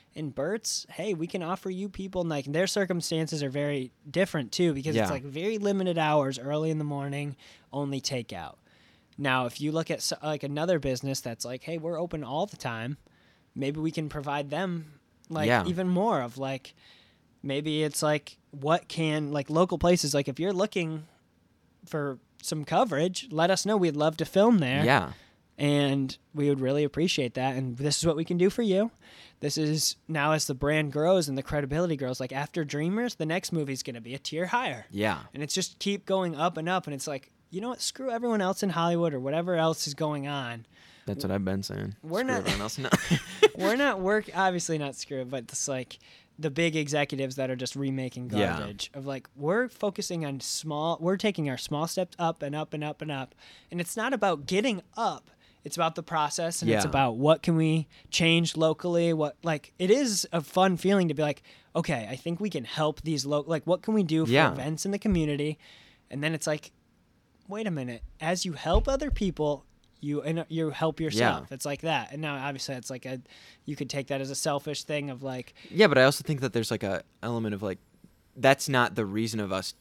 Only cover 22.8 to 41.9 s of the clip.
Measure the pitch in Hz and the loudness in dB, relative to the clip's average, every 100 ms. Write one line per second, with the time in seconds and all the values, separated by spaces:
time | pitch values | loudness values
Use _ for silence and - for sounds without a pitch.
22.8 | 240 147 175 180 - 156 170 190 196 214 | 2 2 0 -2 -4 2 2 2 2 2
23.8 | 175 147 151 160 156 190 220 220 131 135 | 2 2 2 0 0 6 8 6 6 4
24.8 | 107 135 76 - - _ _ - 143 143 | 6 6 4 -4 -18 _ _ -2 2 4
25.8 | 139 139 131 - _ 151 143 139 131 143 | 2 2 -2 -6 _ -2 0 2 2 2
26.8 | 147 - 180 - 127 131 131 131 131 120 | 0 0 0 0 -2 -2 -2 0 -4 -2
27.8 | 147 143 165 151 165 175 185 - 226 185 | -2 2 2 0 0 2 2 4 2 4
28.8 | 226 - - - - _ 147 151 151 156 | 2 -2 -20 -20 -20 _ -2 0 2 2
29.8 | - - - 156 147 156 - 131 143 156 | 0 -2 -4 0 2 2 0 0 2 2
30.8 | 151 147 160 190 143 135 135 151 139 151 | 2 2 4 4 2 -2 -4 -2 -2 0
31.8 | 175 143 127 127 127 131 147 175 147 147 | 0 0 -2 -4 -4 -6 -4 -4 -2 -2
32.8 | 165 208 240 - 156 175 - 165 143 131 | -2 0 -2 -2 -2 -2 -2 -2 -2 -4
33.8 | - 120 117 135 - 156 180 240 247 120 | -8 -10 -10 -10 -6 -4 0 0 0 -4
34.8 | - 98 107 80 - - 147 185 180 - | -6 0 0 0 -6 -8 -4 -2 -4 -4
35.8 | 196 202 - 190 180 147 170 165 160 185 | -4 -4 0 0 0 0 -2 0 -2 -2
36.8 | 165 139 156 139 - _ _ 180 233 247 | -2 -6 -6 -8 -10 _ _ -8 -6 -6
37.8 | - - 262 233 233 214 185 190 196 170 | -6 -6 -4 -2 0 2 2 0 0 2
38.8 | 170 170 170 139 135 156 175 170 160 156 | 2 2 0 0 -2 -2 0 2 2 2
39.8 | 151 139 156 147 139 143 123 117 113 - | -4 -2 -2 -2 -4 -4 -6 -8 -14 -20
40.8 | - - - 101 95 98 92 98 98 101 | -20 -12 -6 -4 0 0 0 -2 -4 -6
41.8 | 101 | -6